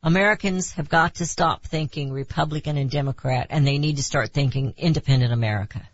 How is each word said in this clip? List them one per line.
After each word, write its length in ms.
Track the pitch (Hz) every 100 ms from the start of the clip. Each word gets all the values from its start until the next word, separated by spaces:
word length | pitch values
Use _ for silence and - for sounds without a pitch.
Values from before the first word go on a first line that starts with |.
Americans 720 | 156 180 202 214 202 185 175
have 160 | - 151
got 260 | 165 165 -
to 100 | 165
stop 400 | - 165 - -
thinking 460 | 160 151 - 139
Republican 680 | 135 135 - 151 151 151 147
and 140 | 135
Democrat, 560 | 143 139 127 131 127 -
and 160 | 156 139
they 140 | 143
need 180 | 151 147
to 60 |
start 280 | 127 143 113
thinking 420 | - 135 135 135 -
independent 560 | 175 156 - 135 123
America. 540 | 120 113 104 101 - -